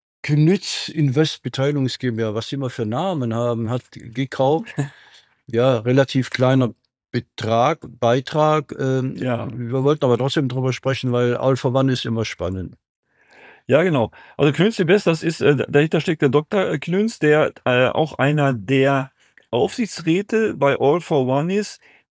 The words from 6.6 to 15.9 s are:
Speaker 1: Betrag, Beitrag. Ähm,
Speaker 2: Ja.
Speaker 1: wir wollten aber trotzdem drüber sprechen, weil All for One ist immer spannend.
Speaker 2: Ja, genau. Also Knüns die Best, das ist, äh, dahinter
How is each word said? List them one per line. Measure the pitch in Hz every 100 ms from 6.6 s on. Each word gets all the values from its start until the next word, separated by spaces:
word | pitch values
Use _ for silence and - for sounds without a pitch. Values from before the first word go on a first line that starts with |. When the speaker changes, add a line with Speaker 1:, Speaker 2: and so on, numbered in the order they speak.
| 120 - _ _ _
Speaker 1:
Betrag, | 120 - - 107 113 135 160 - 127
Beitrag. | 117 131 131 156 156 151 143 -
Ähm, | 135 131 131 -
Speaker 2:
Ja. | 127 117 107
Speaker 1:
wir | 117 117 135
wollten | 139 151
aber | 131 120
trotzdem | 131 165 135
drüber | 127 127
sprechen, | 123 135 127 127
weil | 120 123 120
All | 127 131
for | 131
One | 131 135
ist | 123
immer | 123 113
spannend. | 107 - 87 95 90 - _ _ _ _ _ - - - -
Speaker 2:
Ja, | 135
genau. | 185 139 110 - - -
Also | 147
Knüns | 143 202 220
die |
Best, | 165 202 175
das | 160
ist, | 165 156
äh, | 123 139 -
dahinter | 143 156